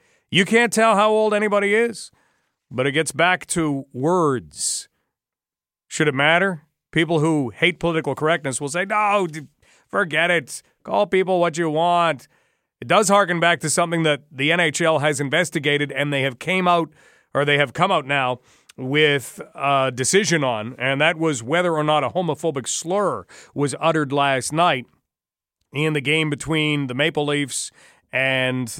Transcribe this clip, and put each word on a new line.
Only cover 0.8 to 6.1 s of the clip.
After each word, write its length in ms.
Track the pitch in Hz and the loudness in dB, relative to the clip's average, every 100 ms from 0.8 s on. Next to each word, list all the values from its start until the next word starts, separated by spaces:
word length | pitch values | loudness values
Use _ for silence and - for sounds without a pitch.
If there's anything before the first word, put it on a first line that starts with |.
| 226 202 | 4 4
how 140 | 214 | 4
old 240 | 214 214 | 2 2
anybody 380 | 208 214 202 202 | 0 0 0 0
is, 380 | 214 233 - - _ _ _ _ _ _ | 0 -2 -4 -16 _ _ _ _ _ _
but 160 | 117 | -4
it 60 | 135 | -2
gets 220 | 143 151 | 0 -2
back 340 | 135 175 180 - | 0 0 0 -2
to 400 | 175 156 139 - | -2 -2 -2 -6
words. 960 | 123 147 185 156 123 78 - - - - _ _ _ _ _ _ _ _ _ _ | -4 0 2 2 0 -6 -8 -6 -6 -10 _ _ _ _ _ _ _ _ _ _
Should 220 | - | -2
it 60 | 151 | 0